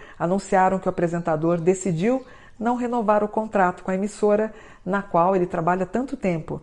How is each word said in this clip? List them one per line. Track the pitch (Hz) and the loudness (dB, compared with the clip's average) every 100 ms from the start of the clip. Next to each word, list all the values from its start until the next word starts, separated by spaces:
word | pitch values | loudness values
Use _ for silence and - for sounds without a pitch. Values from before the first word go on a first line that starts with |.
| - - | -18 -6
anunciaram | 165 196 - 190 185 190 | -2 -2 2 4 4 2
que | 185 | -2
o | |
apresentador | 180 170 170 170 156 165 175 | 0 -2 0 -2 0 2 2
decidiu | 160 190 196 160 208 262 - - - - | 2 2 0 0 0 0 -4 -20 -20 -6
não | 220 247 | -2 -2
renovar | 240 240 208 214 | -2 -2 2 2
o | 208 | 2
contrato | 220 220 208 180 180 | -2 -2 2 2 0
com | - | -4
a | 190 | -2
emissora | 202 - 208 208 220 - - - - | -4 0 2 2 0 -6 -20 -12 -4
na | 196 | -4
qual | 190 175 175 196 | 0 2 4 2
ele | 180 | 0
trabalha | 175 165 185 180 | 0 0 0 0
tanto | 233 277 - | -4 -4 -4
tempo. | 190 165 160 151 | -2 -2 -6 -10